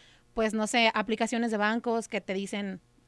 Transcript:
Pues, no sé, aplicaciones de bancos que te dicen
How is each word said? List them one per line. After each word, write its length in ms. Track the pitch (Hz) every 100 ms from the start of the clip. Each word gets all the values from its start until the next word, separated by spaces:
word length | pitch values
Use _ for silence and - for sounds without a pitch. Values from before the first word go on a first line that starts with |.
| - - _
Pues, 180 | - 226
no 140 | 214 214
sé, 240 | 247 226
aplicaciones 580 | 214 208 220 226 233 233
de 40 | 214
bancos 500 | 208 233 240 226 -
que 140 | 208
te 140 | -
dicen 480 | 190 196 208 202 185 - _